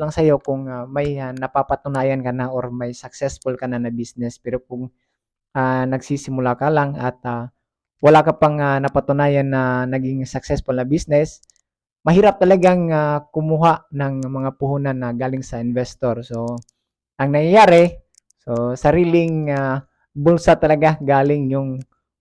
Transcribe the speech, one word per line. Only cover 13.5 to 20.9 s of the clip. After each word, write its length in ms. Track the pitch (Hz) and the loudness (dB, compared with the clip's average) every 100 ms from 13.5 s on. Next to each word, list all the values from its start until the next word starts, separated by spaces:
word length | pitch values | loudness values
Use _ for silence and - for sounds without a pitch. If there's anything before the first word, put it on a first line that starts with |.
| 156 165 160 - | 2 2 2 -4
ng 400 | 139 139 135 131 | -6 -4 -4 -6
mga 220 | 135 135 135 | -4 -6 -4
puhunan 380 | 139 143 139 131 | -4 -2 -2 -4
na 160 | 123 120 | -4 -4
galing 240 | 131 131 | -4 -6
sa 160 | - 117 | -8 -6
investor. 640 | 120 120 123 - 123 117 | -4 -2 -4 -4 -4 -4
So, 380 | 117 117 117 120 - _ _ _ _ - | -6 -8 -6 -8 -14 _ _ _ _ -4
ang 160 | 139 | 0
nangyayari, 640 | 147 160 214 196 170 175 - _ _ _ _ | 0 6 8 8 8 6 2 _ _ _ _
so, 320 | - 117 120 123 | -6 -4 -4 0
sariling, 720 | 147 165 175 170 165 160 151 | 2 2 4 2 2 -2 -2
ah, 260 | 139 135 135 - _ _ | -2 -2 -4 -8 _ _
bulsa 460 | 143 151 170 - 160 | -2 2 4 4 4
talaga 420 | 156 151 156 | 4 4 2